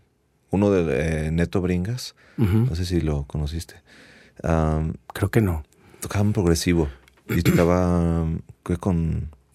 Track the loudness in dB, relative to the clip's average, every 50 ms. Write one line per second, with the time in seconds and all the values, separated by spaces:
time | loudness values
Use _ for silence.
0 | _ _ _ _ _ _ _ _ _ _ 0 2 2 4 4 2 2 0 0 0
1 | 0 -2 -2 -2 -2 -2 0 0 -2 0 0 -2 0 0 -2 -2 -2 -4 -6 -8
2 | -10 -14 -16 _ _ _ -4 -2 0 2 2 2 2 0 -2 -4 -4 -2 0 0
3 | 0 0 -2 -2 -4 -6 -6 -6 -6 -4 -6 -8 -10 -12 -18 -20 _ _ -20 -20
4 | -20 -20 -20 -20 -20 -20 _ -8 -2 0 0 2 2 2 0 0 -2 -4 -6 -10
5 | _ -16 -4 -4 -4 0 2 2 2 2 0 -4 -8 -12 _ _ _ -20 -18 _
6 | -12 -4 -2 0 0 2 0 2 2 2 2 2 2 2 2 2 0 -2 -4 -12
7 | _ _ _ _ _ -4 -2 0 2 2 4 4 4 4 4 2 2 2 2 2
8 | 2 2 0 0 0 -2 -4 -6 -8 -14 -20 _ _ -4 -4 -2 0 -2 0 0
9 | 0 -2 -2 -4 -6 -8 -12 _ _ _ _